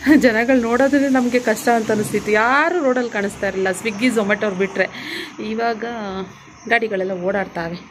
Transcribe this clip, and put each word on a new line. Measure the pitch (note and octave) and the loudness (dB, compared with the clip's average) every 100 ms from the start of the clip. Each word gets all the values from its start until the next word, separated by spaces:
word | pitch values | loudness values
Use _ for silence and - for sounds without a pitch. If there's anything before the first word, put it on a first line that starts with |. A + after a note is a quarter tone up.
| C4 D4+ | 6 6
ಜನಗಳು | A#3 A3 A#3 C4 | 6 4 2 2
ನೋಡೋದ್ರೆ | A3+ A#3+ C4+ C#4 C#4 | 2 2 4 4 2
ನಮಗೆ | C4 B3 B3 | 2 2 0
ಕಷ್ಟ | B3 G#3+ - | 0 0 2
ಅಂತ | A#3 A3 | 0 2
ಅನಿಸ್ತಿತ್ತು, | G#3+ G#3 G#3+ G3+ | 0 0 -2 0
ಯಾರು | G#3 A3+ C4+ E4 F4+ | 2 4 2 2 2
ರೋಡಲ್ಲಿ | C4+ B3+ A#3+ | 2 0 0
ಕಾಣಿಸ್ತಾ | G#3+ G3+ - G3 | -2 -4 -4 -4
ಇರಲಿಲ್ಲ, | F#3+ F#3+ | 0 -2
Swiggy, | F#3 A#3 G3+ B3+ | 0 -4 0 0
Zomato | A3 G3+ G#3 | 2 0 0
ಅವ್ರು | G#3+ F#3 | -2 -2
ಬಿಟ್ಟರೆ. | F#3+ F#3+ F#3 - - E4+ - - G#3+ | -4 -2 -4 -4 -12 -12 -12 -10 -8
ಇವಾಗ | A3 A#3 A3 A#3 A#3 G3+ F#3+ F#3 - - - A3 | -4 -4 -4 -8 -8 -8 -8 -10 -14 -20 -18 -2
ಗಾಡಿಗಳೆಲ್ಲ | A#3 A3+ F#3+ F#3 | -2 0 -2 -4
ಓಡಾಡ್ತಾವೆ. | F#3 F3+ G3 F#3 F3 E3 F3+ F#3 | -4 -2 -2 -4 -6 -8 -10 -14